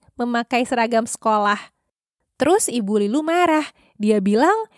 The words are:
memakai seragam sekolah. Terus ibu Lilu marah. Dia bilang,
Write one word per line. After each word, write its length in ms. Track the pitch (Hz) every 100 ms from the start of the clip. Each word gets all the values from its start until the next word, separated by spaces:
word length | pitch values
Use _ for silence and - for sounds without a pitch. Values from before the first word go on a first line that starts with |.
| _ -
memakai 480 | 240 233 233 240 247
seragam 400 | 233 226 226 233
sekolah. 640 | - 220 214 202 202 - _ _ _ _ _ _ -
Terus 320 | 262 403 -
ibu 320 | 240 196 214
Lilu 240 | 202 285
marah. 400 | 311 349 349 311 285 - _ -
Dia 240 | 208 214
bilang, 480 | 196 214 320 440 440